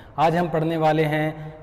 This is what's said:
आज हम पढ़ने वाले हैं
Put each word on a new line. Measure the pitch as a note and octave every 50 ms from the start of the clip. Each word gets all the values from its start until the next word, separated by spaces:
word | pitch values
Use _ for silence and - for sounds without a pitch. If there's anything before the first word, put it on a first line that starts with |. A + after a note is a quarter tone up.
| - - -
आज | C#3+ D3+ E3+ D#3+
हम | F3 F3+ D#3+
पढ़ने | D#3+ D#3+ D#3+ E3 E3
वाले | D#3+ D#3 D#3 D#3 D#3 D#3
हैं | D3+ D3+ D#3 D#3 D#3 D#3 - - - - -